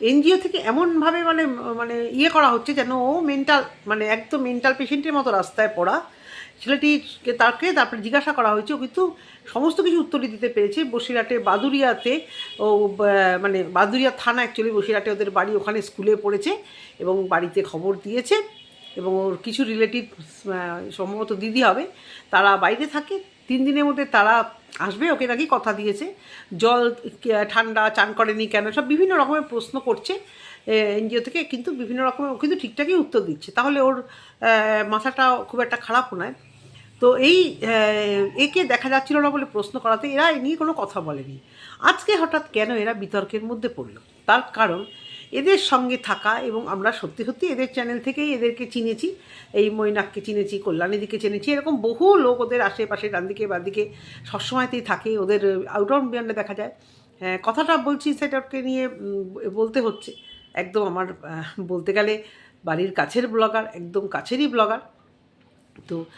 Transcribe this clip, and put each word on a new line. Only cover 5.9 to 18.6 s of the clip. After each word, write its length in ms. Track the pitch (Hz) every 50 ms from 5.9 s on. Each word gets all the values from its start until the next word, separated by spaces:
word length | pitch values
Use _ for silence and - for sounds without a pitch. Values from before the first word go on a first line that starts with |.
| 220 311 - - - - - - - - - - - -
ছেলেটিকে, 720 | - 226 277 269 302 294 294 285 294 - - - - 247 240
তাকে 400 | 233 226 233 240 240 320 359 339
তারপরে 300 | 294 247 233 - 220 202
জিজ্ঞাসা 300 | 226 233 285 285 302 294
করা 200 | 277 233 214 208
হয়েছে, 220 | 214 220 214 302
ও 20 |
কিন্তু 400 | 247 254 247 - - 370 359 320 - - - - - -
সমস্ত 340 | - - 233 269 330 320 -
কিছু 200 | 392 359 330 339
উত্তরই 280 | 302 - - 285 247 240
দিতে 200 | 214 214 226 240
পেরেছে। 360 | 240 226 202 202 202 311 320
বসিরহাটে 540 | 254 233 240 233 - 247 240 226 233 247 233
বাদুরিয়াতে 840 | 196 208 185 208 220 277 262 277 269 254 226 220 - 233 262 320 311 - - - - - - -
ও, 300 | 208 214 214 208 208 202
আহ, 540 | 190 190 208 202 196 196 190 185 180 180 190
মানে 200 | 202 196 190 180
বাদুরিয়া 500 | 156 - 180 202 202 220 254 262 262 254 -
থানা 260 | - 240 240 247 247
actually, 280 | 226 233 - 220 226 220
বসিরহাটে 380 | 208 196 214 220 208 196 220
ওদের 200 | 208 196 214 202
বাড়ি, 260 | 190 196 185 202 214
ওখানে 260 | 202 202 208 214 220 208
স্কুলে 340 | - - - 190 208 214
পড়েছে 400 | 208 208 202 202 202 202 - 392 403 - - - - - - - -
এবং 300 | - 180 185 196 190 180
বাড়িতে 340 | 180 170 175 175 - - -
খবর 340 | - - 160 175 190 196 190 -
দিয়েছে 300 | 202 220 247 247 - 403 440 415 427 - -